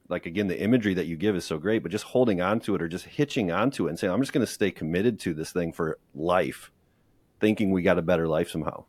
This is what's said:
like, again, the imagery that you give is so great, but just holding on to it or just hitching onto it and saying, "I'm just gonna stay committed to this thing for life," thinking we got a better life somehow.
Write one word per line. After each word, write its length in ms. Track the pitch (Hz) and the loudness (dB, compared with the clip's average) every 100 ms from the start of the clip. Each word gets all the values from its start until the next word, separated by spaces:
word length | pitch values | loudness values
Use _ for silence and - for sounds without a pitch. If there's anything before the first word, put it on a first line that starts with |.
| - | -8
like, 160 | 87 90 | -6 -4
again, 220 | 85 101 | -2 -2
the 120 | - | 0
imagery 360 | 98 123 104 90 | 4 4 4 0
that 100 | 80 | -2
you 100 | 80 | 0
give 200 | 107 90 | 0 0
is 100 | - | -2
so 140 | 80 | -4
great, 240 | 90 113 | 0 0
but 80 | 85 | 0
just 140 | 104 - | -6 -2
holding 360 | 127 123 87 | 2 2 2
on 180 | 90 113 | 2 0
to 120 | - 92 | 0 -2
it 60 | |
or 60 | 85 | -2
just 180 | 90 - | -6 -10
hitching 460 | - 107 135 92 | -4 -2 0 0
onto 340 | 87 123 - 82 | 2 0 0 -4
it 40 | |
and 100 | 85 | 0
saying, 120 | 98 | -2
"I'm 100 | 95 | 0
just 120 | 135 | 0
gonna 140 | 147 107 | 0 -2
stay 240 | - 98 | 0 -2
committed 480 | - 80 87 117 104 | -2 -2 0 0 0
to 120 | 95 78 | -4 -4
this 160 | 80 | -4
thing 200 | 90 85 | -4 -4
for 280 | - 80 - _ 69 | -2 -4 -4 _ -6
life," 560 | 85 90 69 - - _ _ _ _ _ _ - | 2 2 2 -4 -16 _ _ _ _ _ _ 0
thinking 320 | 107 107 98 | 2 2 2
we 100 | 95 | 4
got 140 | 90 87 | 4 2
a 20 | |
better 260 | 85 87 82 | 4 2 2
life 220 | 78 87 | 0 0
somehow. 360 | 82 78 - | -2 -6 -8